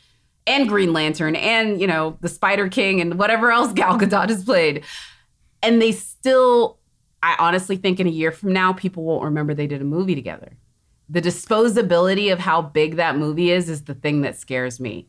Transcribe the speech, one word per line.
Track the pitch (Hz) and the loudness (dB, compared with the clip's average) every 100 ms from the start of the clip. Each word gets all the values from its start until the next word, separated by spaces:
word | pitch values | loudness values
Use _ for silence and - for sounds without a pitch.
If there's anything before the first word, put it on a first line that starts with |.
| _ _ _ _ - | _ _ _ _ -2
And | 277 240 | 0 2
Green | 208 185 | 2 2
Lantern | 165 156 156 156 160 | 2 0 -2 -2 -2
and, | 214 226 220 196 | 0 0 0 0
you | 196 | 0
know, | 160 160 160 | 0 -2 -6
the | 170 | -8
Spider | - 196 202 190 | -2 0 0 0
King | 214 196 190 | 0 0 0
and | 170 175 | 0 0
whatever | 208 226 233 | 0 2 2
else | 233 247 | 2 2
Gal | 190 - 254 | 0 0 2
Gadot | 196 202 202 | 2 2 0
has | 208 | -2
played. | 202 190 156 147 - - - - _ _ _ _ | 0 2 2 -2 -8 -16 -18 -20 _ _ _ _
And | 226 233 | 2 4
they | 226 | 4
still, | - - - 262 262 254 240 226 - _ _ _ _ | 0 -8 -4 2 4 6 4 2 -4 _ _ _ _
I | 170 - | -2 2
honestly | 165 185 190 190 | 2 0 -2 -4
think | 190 180 | -2 0
in | 180 | 0
a | |
year | 160 160 | 0 -2
from | 160 196 | -2 -2
now, | 185 185 | 2 2
people | 185 185 175 | 0 -4 -4
won't | 160 160 | -4 -2
remember | 151 151 151 | -2 -2 -2
they | 147 147 | -4 -4
did | 143 | -4
a | 139 | -4
movie | 160 190 139 | -2 -2 -4
together. | 113 78 - - _ _ _ _ - | -6 -12 -16 -20 _ _ _ _ -8
The | 170 | -4
disposability | 170 175 - 220 233 220 185 175 185 196 202 | -2 -4 -2 2 2 2 2 4 2 2 0
of | 180 | 0
how | 190 165 | 0 0
big | 151 156 156 160 | 0 0 0 0
that | 165 143 | -2 0
movie | 151 156 175 | -2 0 2
is, | 180 165 | 2 -2
is | 151 | -6
the | 147 | -10
thing | 131 151 147 | -8 -2 -2
that | 143 - | -2 -6
scares | - 127 127 123 | -8 -6 -6 -8
me, | 123 92 | -10 -10